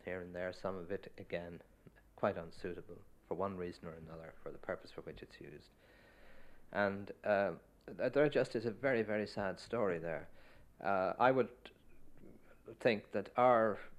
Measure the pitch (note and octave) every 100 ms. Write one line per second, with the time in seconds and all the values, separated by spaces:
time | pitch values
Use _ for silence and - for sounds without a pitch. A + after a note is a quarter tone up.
0 | - F#2 F2+ F2 F#2 F2+ F#2+ F#2+ E2+ G2
1 | - - F#2+ F2 E2+ E2+ - _ - -
2 | - - G#2+ F2 E2+ - F#2+ F2 E2+ F2
3 | - - - F2 G2 F#2 F2+ - E2+ D#2+
4 | D#2 E2 D#2+ - - - - F2+ - -
5 | D#2+ D#2 - - D2 - - _ - -
6 | - - - - - - - - G2+ G2
7 | G2+ - G#2 G2 G2 E2 - - - -
8 | B2+ C#3 D3 C#3+ B2+ A#2 A2+ G2+ C3+ A#2+
9 | G#2+ G#2+ G2+ - G2 F#2 - A#2 G2+ E2+
10 | E2 D#2 - - - - - - E2 G2
11 | F#2 - B2 C3 A2 - - - - -
12 | - - - - - - - A#2 B2+ G#2+
13 | - G#2+ G2 - B2+ A#2 A2+ G2 -